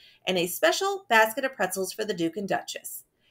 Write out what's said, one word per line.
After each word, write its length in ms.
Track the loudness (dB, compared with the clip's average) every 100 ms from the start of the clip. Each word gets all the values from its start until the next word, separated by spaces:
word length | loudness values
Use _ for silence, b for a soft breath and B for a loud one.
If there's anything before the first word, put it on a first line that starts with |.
| b b b
and 100 | 0
a 80 | 0
special 600 | 2 2 4 0 -2 2
basket 340 | 4 4 2
of 120 | -4 -2
pretzels 360 | -2 -2 -6
for 140 | -4 -6
the 80 |
Duke 240 | -2 -2 -2
and 100 | -2
Duchess. 580 | -2 -4 -10 -10 -14 -16 _ _